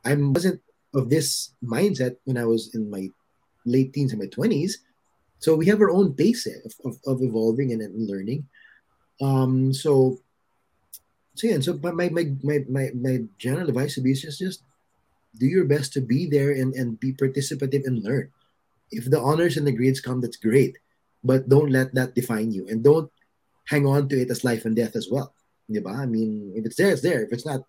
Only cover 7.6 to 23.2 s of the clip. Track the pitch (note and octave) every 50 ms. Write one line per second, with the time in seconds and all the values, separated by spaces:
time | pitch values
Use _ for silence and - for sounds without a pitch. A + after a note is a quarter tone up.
7.6 | C#3 B2+ A#2+ A2 G#2+ G2+ F2+ A2 A2+ G2+ G2 F#2+ F#2+ G#2+ B2+ D#3 C#3+ _ _ -
8.6 | - - _ _ _ _ _ _ _ _ _ _ C3+ C3+ C3+ C3 C3 B2+ C3 C3
9.6 | C3 C3 C3+ C3+ - D#3 C#3+ C3+ C3 C3 C3 - _ _ _ _ _ _ _ _
10.6 | _ _ _ _ _ _ - - _ _ _ _ _ _ _ - - A3+ G3+ D3+
11.6 | C3+ F3 F3+ D3 C#3 F3 E3+ E3 F3 F3 D#3 E3+ E3+ D3+ C#3 C3+ C#3 C#3+ D3+ D3
12.6 | C#3 A#2+ C3 C3+ C3+ B2+ - B2 B2 C3 C3 B2 A2+ - _ _ - B2+ C3+ E3
13.6 | F3+ D3+ A#2+ B2 C3+ D3 - - C3 B2+ C3+ C3+ - - C#3+ - F#3 F#3 F#3 -
14.6 | _ _ _ _ _ _ _ _ _ _ _ _ _ _ _ A2 B2 C#3 F3 F#3+
15.6 | E3+ C#3 C#3 D3+ C3+ - - C#3+ B2+ A2 A#2 C#3 F3 D#3 C#3+ C#3+ C#3 C#3+ C#3+ C3+
16.6 | C3 C3 C3 C3 B2+ A#2+ A2+ - - C3+ C3 - C#3 C3+ C3+ C#3+ C3+ - D#3 C3
17.6 | C#3 C3 C3+ C#3 C3+ C3 B2+ A#2 G2 G2+ C3+ C3 F#2+ - _ _ _ _ _ _
18.6 | _ _ _ _ _ _ - A2 A#2+ C3 D3 D3+ - C3+ D#3 D#3+ E3+ E3+ - D#3+
19.6 | D3 C#3+ B2+ A2 B2 C3+ C3 C3+ - B2+ B2+ B2+ B2 A#2 - - - A2 A2 C#3
20.6 | B2 - - - _ _ _ _ _ _ _ _ - B2+ C3 C3 C3+ - C3+ C#3+
21.6 | D3+ C#3+ C3 C3 C3 C3 B2+ C3 B2+ B2 - B2 A#2 - A#2 G#2+ A2 A2+ G#2+ F#2+
22.6 | - - A2 A2+ A2+ C#3 D3+ D#3+ D#3 D3 _ _